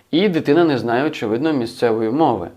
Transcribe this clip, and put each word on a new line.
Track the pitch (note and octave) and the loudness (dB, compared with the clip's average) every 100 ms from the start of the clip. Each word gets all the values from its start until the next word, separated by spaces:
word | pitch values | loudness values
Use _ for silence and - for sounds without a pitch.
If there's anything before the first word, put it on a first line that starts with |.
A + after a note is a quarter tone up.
| _ | _
і | D3+ G#3 | 0 2
дитина | D#3+ B2 D3+ | 0 2 4
не | E3+ C3 | 4 2
знає, | A2+ A#2 D3+ | 0 0 -2
очевидно, | D3 A#2 A2+ D#3+ | -4 -4 -2 0
місцевої | D3 A2+ - A#2+ A2 A2 | -2 -4 -2 0 0 0
мови. | C3+ D#3 A2 F2 | 0 0 0 -6